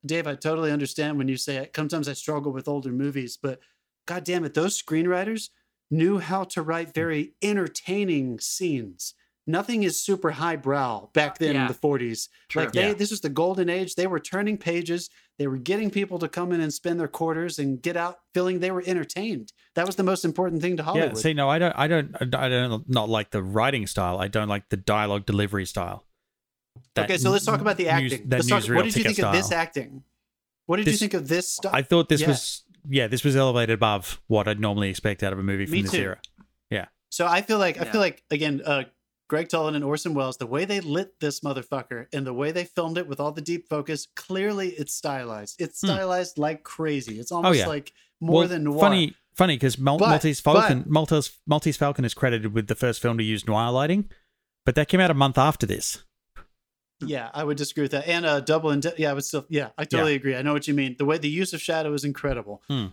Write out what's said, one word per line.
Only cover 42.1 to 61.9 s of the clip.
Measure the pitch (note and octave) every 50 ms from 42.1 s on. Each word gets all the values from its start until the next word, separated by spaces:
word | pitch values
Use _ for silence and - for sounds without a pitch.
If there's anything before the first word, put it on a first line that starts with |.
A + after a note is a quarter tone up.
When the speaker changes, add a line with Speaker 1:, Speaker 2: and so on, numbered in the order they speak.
Speaker 1:
and | - C#3+ C3+ C3
the | B2
way | A#2+ C#3 D3+
they | D#3+ F3+ F3
filmed | E3+ - - E3+ D#3+ E3 F3
it | F3 D3
with | C#3 C3+
all | C#3+ D3
the | D3+ E3
deep | D3+ D3+ E3+ F3 F3 _
focus, | - D3+ C#3+ D3 D#3+ C#3+ - - _ -
clearly | - - F#3 F#3+ F#3+ G#3 G#3+ G3 G3 F3+
it's | F3+ D#3 C#3+ - -
stylized. | - - D#3+ C#3 C3+ B2+ A#2 A2 G#2+ G#2 G2+ - -
It's | F3 D#3 - -
Speaker 3:
Hmm. | - G3
Speaker 1:
stylized | F#3 F#3+ F#3+ F#3 F3+ F3+ F#3 F3 - -
like | D3 D3+ D#3+ D#3 _
crazy. | - - - D#3+ D#3 D3+ C#3+ B2 A2 A2 G#2+
It's | B2 -
Speaker 3:
Oh, | F3 F3
Speaker 1:
almost | F3 F#3 F3 C#3
Speaker 3:
yeah. | F#3 F3
Speaker 1:
like | D#3 D3 C#3 - _ _ _ _ _ _
more | E3 D#3+ E3 E3
Speaker 3:
Well, | F3 F3+
Speaker 1:
than | F3+ E3 D3
noir. | D3 C#3+ D3
Speaker 3:
funny, | F3+ G3+ G3 F#3+ E3+ C#3+ - _ _ _ _
funny, | - F#3 F#3 D#3 B2
'cause | C3 C3+ A#2 B2
Mal-, | C3 C#3 C#3 D#3+
Speaker 1:
But, | G3 A3+
Speaker 3:
Maltese | A3+ D3 C#3+ D#3 C#3+ -
Speaker 1:
but | - D3 D3+
Speaker 3:
Falcon, | G3+ A3 G#3 C#3 B2+ -
Maltese, | - D3+ D3+ D#3+ D3 E3 D3+ C#3 - - - _ -
Maltese | D3 D3+ - D#3+ C#3+ -
Falcon | - C#3+ C#3+ - C3
is | A#2 -
credited | - - C3 A#2+ A2+ G#2+ A2 G#2
with | A2+ A2 G2+
the | G#2+
first | - - B2 A2+ -
film | - A#2+ A#2 A2+
to | A2
use | G#2+ A2 G#2 - -
noir | A2 G#2+ A#2 A#2
lighting, | B2 B2+ C#3 D3+ F3+ G3+ G3+ - - _ _ _ _ _ _ _ _ _ _
but | - B2
that | - D3+ -
came | - F#3
out | F#3 F3+
a | D#3+
month | C#3 C#3 C3+ C3 -
after | C3 D3+ D3+ - -
this. | G2 G2 - - - - - - _ _ _ _ _ _ - - _ _ _ _ _ _ _ _ _ _ _ -
Speaker 1:
Yeah, | - D3+ C3 A#2 A#2 -
I | D3 D#3
would | D3 D3+ C#3
disagree | C#3+ - - - D3
with | C3+ D3
that. | C#3 C#3+ E3
And, | E3+ E3+ E3+ D#3+
uh, | D3 C#3+
Double | C3+ D3+ D#3 D#3+ D#3 D#3
Inde-, | C#3+ C#3+ C3+ E3 E3+ D#3+
yeah, | D#3 D3
I | C#3
would | C#3 C#3
still, | - - D3+ C3+ _
yeah, | E3 D#3 C#3 A2+ - -
I | D3+
totally | D#3 - D#3+ D#3+ D#3
Speaker 3:
Yeah. | D3 C#3
Speaker 1:
agree. | C3+ C#3 C3
I | B2+ C3+
know | D3 D3
what | D3 C#3 -
you | D3
mean. | D3 C#3 C3 B2 -
The | D3
way, | C#3 D#3 E3+
the | D3 D3
use | D3+ E3+ F#3+ F3+ -
of | D#3
shadow | - - E3 D#3+ D#3 D3+